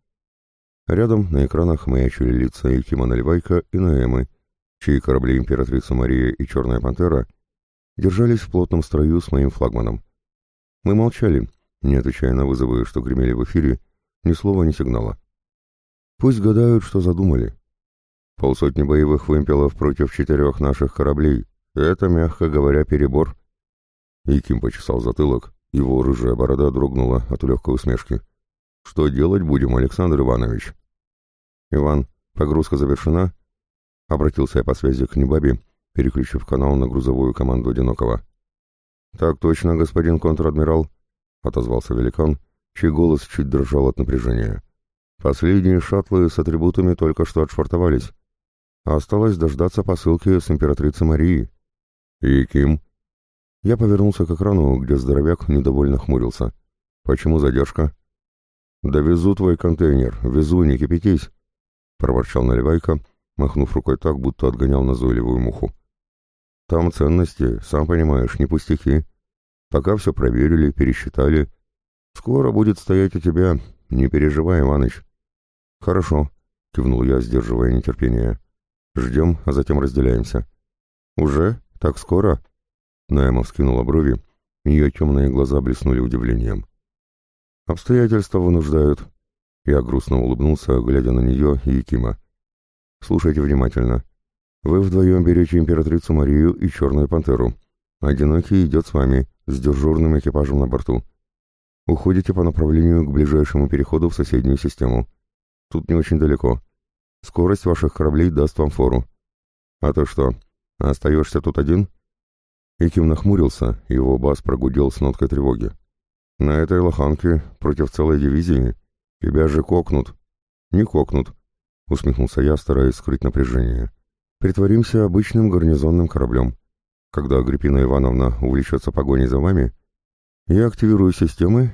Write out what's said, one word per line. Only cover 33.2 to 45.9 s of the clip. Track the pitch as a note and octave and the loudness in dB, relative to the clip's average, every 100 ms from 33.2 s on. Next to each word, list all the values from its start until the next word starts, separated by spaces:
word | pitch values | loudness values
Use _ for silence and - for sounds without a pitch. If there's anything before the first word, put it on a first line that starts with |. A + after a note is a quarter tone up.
| F#2 - _ _ _ _ _ _ - | 0 -4 _ _ _ _ _ _ -6
Обратился | D#2 D2+ - C2 C2 | -2 0 0 -2 -2
я | |
по | B1+ | -2
связи | B1+ C2+ B1+ C2 | -2 -2 -2 -2
к | C#2 | -2
Небабе, | C2+ D2+ C#2 A#1+ - _ _ | 0 2 0 -2 -6 _ _
переключив | - C2 C2+ B1 B1+ - | -4 -2 -2 -4 -6 -4
канал | C2 C#2 C#2 | -2 0 0
на | B1+ | -2
грузовую | C2 B1+ B1+ B1+ | -2 -2 0 -2
команду | B1 B1+ B1+ A#1+ | -2 -2 -2 -2
«Одинокого». | A#1+ B1+ A1+ A#1 A#1 - _ _ _ _ _ _ _ _ - | -2 -2 -2 -4 -4 -8 _ _ _ _ _ _ _ _ -4
«Так | E2 D2 | -2 0
точно, | E2 D#2+ F2 E2 | 0 2 0 0
господин | D#2+ F2+ E2 E2 | 0 0 0 2
контр-адмирал», | D#2+ D2+ D#2+ D2+ D#2 D#2+ D2+ _ _ _ _ _ | 0 0 0 0 2 0 -2 _ _ _ _ _
отозвался | C2 B1+ A#1+ A#1+ - | -6 -4 -2 -4 -4
великан, | A#1 A#1+ - D#2 C#2+ _ _ _ | -2 -2 0 -2 -2 _ _ _
чей | - D#2+ | -2 0
голос | D2+ E2+ D2 | 2 2 2
чуть | - - C#2 | -2 -6 -2
дрожал | C2+ C2 C#2+ C2 | -2 0 0 0
от | C2 | 0
напряжения. | B1 C2 A#1+ A#1 A1 G1+ - _ _ _ _ _ | -2 -2 -2 -2 -4 -8 -12 _ _ _ _ _
«Последние | D2 C2+ E2+ G2 F#2 F2+ | -4 0 2 2 4 2
шаттлы | - | 0